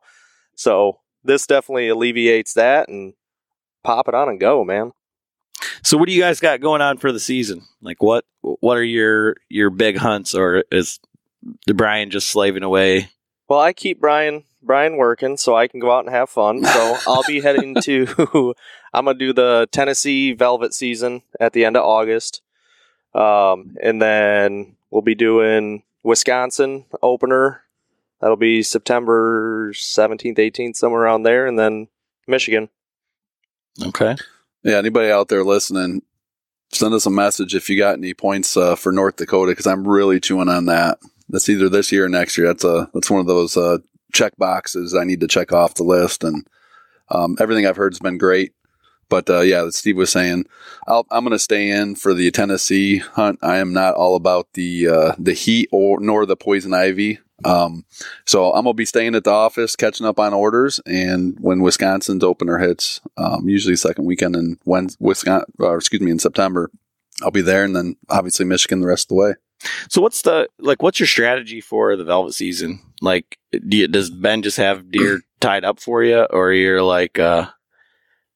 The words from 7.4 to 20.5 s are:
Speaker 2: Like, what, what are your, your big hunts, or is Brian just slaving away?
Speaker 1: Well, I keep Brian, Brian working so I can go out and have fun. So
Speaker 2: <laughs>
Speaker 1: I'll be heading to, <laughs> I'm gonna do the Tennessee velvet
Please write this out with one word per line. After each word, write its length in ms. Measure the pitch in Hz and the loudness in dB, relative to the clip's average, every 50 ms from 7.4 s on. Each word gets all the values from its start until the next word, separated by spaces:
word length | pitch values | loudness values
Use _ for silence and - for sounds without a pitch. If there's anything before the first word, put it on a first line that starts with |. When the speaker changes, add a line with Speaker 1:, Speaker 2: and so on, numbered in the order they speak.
| 120 101 95 85 - _ _ _ - | -4 -4 -6 -12 -14 _ _ _ -16
Speaker 2:
Like, 200 | 87 87 - - | -14 -6 0 2
what, 220 | 107 113 120 - _ _ _ - | 2 2 2 -2 _ _ _ -10
what 340 | - 73 - - 117 123 | -8 -6 -2 0 0 2
are 80 | 120 120 | 2 0
your, 520 | 117 117 113 110 110 107 107 107 110 110 _ _ - | 0 0 0 2 2 2 2 0 0 -2 _ _ -8
your 220 | - 101 104 101 | -2 0 0 0
big 260 | 92 92 113 110 98 | 2 2 0 0 0
hunts, 380 | 98 - 117 107 101 92 - - | 0 0 -2 -2 -2 -4 -4 -2
or 300 | 92 95 90 87 92 - - | 0 0 2 2 0 0 0
is 300 | - 92 87 - - - _ _ _ _ _ _ _ _ - - - _ - | 0 -2 -2 -2 -6 -16 _ _ _ _ _ _ _ _ -20 -20 -18 _ -2
Brian 440 | - 104 95 113 107 107 107 104 101 | -2 0 0 0 0 0 -2 -4 -6
just 180 | 92 101 - - | -6 -6 -6 -4
slaving 340 | - 104 101 101 95 95 95 | -2 0 0 0 0 -2 -2
away? 480 | 95 95 95 95 95 95 95 98 - _ _ _ _ _ _ _ - | 0 2 2 4 4 2 2 0 -4 _ _ _ _ _ _ _ -2
Speaker 1:
Well, 120 | 139 147 | 2 2
I 120 | 147 170 185 | 2 2 0
keep 280 | - - 196 175 113 | -2 -6 -6 -4 0
Brian, 440 | - 151 147 151 151 151 147 151 147 _ _ _ _ | 0 2 2 2 0 -2 -4 -8 -12 _ _ _ _
Brian 340 | 117 131 139 147 160 160 | 0 2 2 2 0 2
working 400 | 143 127 117 117 - - 131 139 | 2 2 2 0 0 -2 -4 -4
so 200 | 139 - 131 117 | -2 0 2 2
I 100 | 113 120 123 | 2 2 0
can 120 | - 127 | -2 -2
go 100 | 120 120 | 0 2
out 140 | 120 127 - | 2 2 0
and 100 | - 127 | 0 -2
have 140 | 123 127 - | -2 -2 -2
fun. 340 | - 120 104 104 110 131 143 | 0 0 2 2 2 0 0
So 320 | 147 135 120 113 113 120 131 - | 2 2 2 2 0 0 -2 0
Speaker 2:
<laughs> 40 | |
Speaker 1:
I'll 180 | - 127 131 135 | 0 0 2 2
be 140 | - 147 143 | 0 -2 0
heading 340 | 139 143 139 135 139 135 135 - 160 | 0 0 0 0 -2 -4 -4 -4 -2
to, 720 | - 139 131 131 123 - - 165 - - 160 123 123 120 _ _ - - - | 0 0 0 0 0 0 -2 -2 0 2 0 0 0 -2 _ _ -20 -20 -20
<laughs> 140 | _ - - | _ -6 -4
I'm 100 | - 135 | -2 0
gonna 120 | 139 135 127 | 0 -2 -2
do 140 | 135 131 127 | -2 -2 2
the 360 | 123 127 123 120 117 117 110 - | 2 4 4 4 2 2 0 0
Tennessee 600 | - 139 139 139 - - 143 139 135 135 135 123 | -2 0 0 0 -2 -2 -2 0 0 0 0 0
velvet 420 | 113 123 123 | 2 2 2